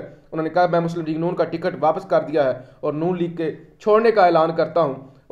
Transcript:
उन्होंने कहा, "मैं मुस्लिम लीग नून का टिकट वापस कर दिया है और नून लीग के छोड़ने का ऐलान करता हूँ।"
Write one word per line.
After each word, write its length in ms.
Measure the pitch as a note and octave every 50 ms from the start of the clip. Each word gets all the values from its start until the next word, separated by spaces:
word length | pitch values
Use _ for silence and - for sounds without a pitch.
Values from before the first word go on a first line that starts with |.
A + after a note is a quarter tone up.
| - - - - _ _ -
उन्होंने 160 | D#3+ D#3+ D#3
कहा, 180 | D#3+ F3+ F3+
"मैं 120 | E3+ E3+ E3+
मुस्लिम 260 | E3+ E3 E3+ F3 D#3+
लीग 120 | D3+ D#3+
नून 160 | D#3+ E3 F3 E3+
का 100 | E3+ D#3+
टिकट 360 | - E3 D#3+ E3+ F3+ - B2+
वापस 260 | D3 D#3+ - F#3+ -
कर 180 | - F3 D#3 D3+
दिया 200 | C#3 D3+ D3+ C#3
है 260 | B2+ - - - - - _ -
और 100 | D3+ C#3+
नून 240 | D3+ E3 F3+ F#3
लीग 200 | F3+ F3 E3+ E3
के 180 | E3 E3 D3 - - - - _ _
छोड़ने 300 | - G#3+ G#3 A3 A#3 A3+
का 160 | G3+ G#3 F3+
ऐलान 280 | F3 E3+ D#3+ D#3+ E3 D#3+
करता 260 | E3 D3+ - - E3+
हूँ।" 320 | D#3+ C#3 C3 - - - - _ _ -